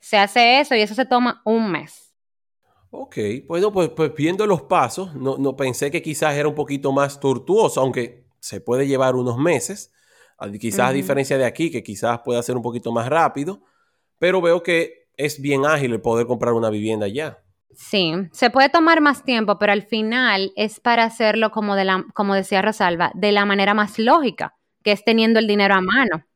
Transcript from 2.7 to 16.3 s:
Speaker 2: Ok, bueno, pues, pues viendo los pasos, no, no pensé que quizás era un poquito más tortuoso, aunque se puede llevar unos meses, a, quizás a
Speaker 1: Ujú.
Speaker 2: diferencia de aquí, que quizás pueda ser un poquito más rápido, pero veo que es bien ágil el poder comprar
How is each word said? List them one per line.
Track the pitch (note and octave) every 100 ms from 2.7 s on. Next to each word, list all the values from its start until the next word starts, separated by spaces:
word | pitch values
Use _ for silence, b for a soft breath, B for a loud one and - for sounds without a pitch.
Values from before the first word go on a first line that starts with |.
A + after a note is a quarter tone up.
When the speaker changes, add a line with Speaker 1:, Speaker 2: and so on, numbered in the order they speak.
| _ _
Speaker 2:
Ok, | - C4 - G#2 B2 -
bueno, | E3+ G#3
pues, | G3+ D#3+
pues | D#3+ D#3
viendo | - D3+ F#3+ G#3+
los | F3
pasos, | - F3 B2+ - F#3 C#3+
no, | C3 C3+
no | C#3 C3
pensé | C3 A#2+ D3
que | D#3+
quizás | D#3 D3 D#3 C#3+
era | D3+
un |
poquito | D3 C#3 C#3 C#3
más | C3+ C#3 C#3+
tortuoso, | C#3 A#2+ G#2 G3+ F3 -
aunque | C3 B2 A#2 - _ _
se | - G2+
puede | - B2+ C#3
llevar | C3+ C3 B2+
unos | B2 A#2+
meses, | D#3+ C#3+ - G3+ - b b b b b
a, | G#2
quizás | G#2 A#2 G2+
a | B2
Speaker 1:
Ujú. |
Speaker 2:
diferencia | C3+ C3+ C#3 C3+ C3+
de |
aquí, | B2 - E3
que | B2
quizás | - G2+ A#2 A#2
pueda | - A#2+
ser | A#2+ B2+
un |
poquito | A#2+ A#2 A#2
más | A#2 A#2
rápido, | D#3 D#3+ C#3 D3 G3+ _ _ _ _ _ _
pero | F3 F#3
veo | E3+ E3+
que | F3 E3+ E3 - _ -
es | D3 C#3+
bien | C#3 C#3 C#3+
ágil | D#3 B2+
el | A2+
poder | A#2+ A2+
comprar | A#2